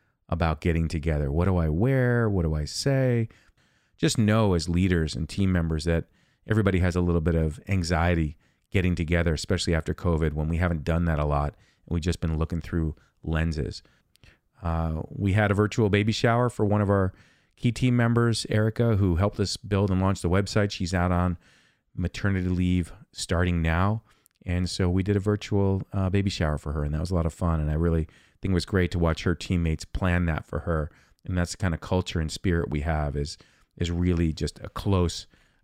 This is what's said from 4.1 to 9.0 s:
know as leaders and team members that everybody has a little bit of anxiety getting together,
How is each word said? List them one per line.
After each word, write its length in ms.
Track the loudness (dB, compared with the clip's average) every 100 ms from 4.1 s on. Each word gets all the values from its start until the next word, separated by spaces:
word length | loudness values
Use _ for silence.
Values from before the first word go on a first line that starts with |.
| 2
know 360 | 4 4 4
as 140 | 2 2
leaders 480 | 2 4 2 0 -2
and 120 | -6
team 220 | -2 2
members 340 | 2 0 0
that 200 | 0 -2 -2 _ _ _ -2
everybody 340 | 2 2 2
has 140 | 2
a 60 | 2
little 200 | 2 2
bit 140 | 2
of 240 | 2 0 -2 -4
anxiety 680 | -2 0 0 2 2 -2 -6 _ _ _
getting 240 | 0 0
together, 380 | 0